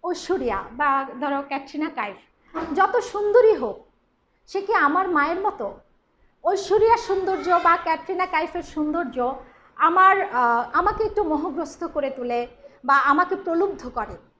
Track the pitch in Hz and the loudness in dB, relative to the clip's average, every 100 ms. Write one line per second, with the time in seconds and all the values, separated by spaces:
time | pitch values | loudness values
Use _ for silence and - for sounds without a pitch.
0 | 339 349 - 370 247 196 190 233 285 269 | -6 -6 -2 -2 -2 -4 -8 -4 0 0
1 | 269 262 285 277 277 277 277 294 302 277 | -2 -6 -4 -4 -4 -8 -8 -6 -6 -6
2 | 208 190 _ _ _ 330 330 311 392 466 | -8 -10 _ _ _ -10 -6 2 2 2
3 | - 403 415 427 427 370 240 - - _ | -2 -4 2 6 6 4 -2 -8 -16 _
4 | _ _ _ _ _ 392 392 427 294 330 | _ _ _ _ _ -8 0 2 4 2
5 | 381 320 294 349 392 381 202 - _ _ | 0 0 0 -2 -4 -4 -8 -10 _ _
6 | _ _ _ _ 320 392 - 403 440 440 | _ _ _ _ -2 -2 2 2 4 4
7 | - 381 381 381 294 349 339 339 339 320 | 2 -2 -2 -4 0 2 4 2 0 -4
8 | - 359 359 311 320 339 277 - 302 311 | -4 -4 -2 -2 -2 -6 -8 -4 -2 -2
9 | 302 247 247 269 - _ _ - 311 349 | -4 -4 -4 -4 -12 _ _ 0 2 6
10 | 381 392 370 240 240 233 - 302 359 - | 6 6 2 0 2 2 0 0 0 0
11 | 427 415 359 302 339 285 302 - 339 311 | -2 -2 -2 -2 -2 -6 -8 -8 -8 -4
12 | 269 269 247 240 240 - - _ 254 277 | -4 -4 -4 -4 -4 -12 -20 _ 2 2
13 | 269 294 359 381 - 330 392 277 247 240 | 4 2 2 -2 -2 0 0 -2 -10 -8
14 | 208 - _ _ | -8 -12 _ _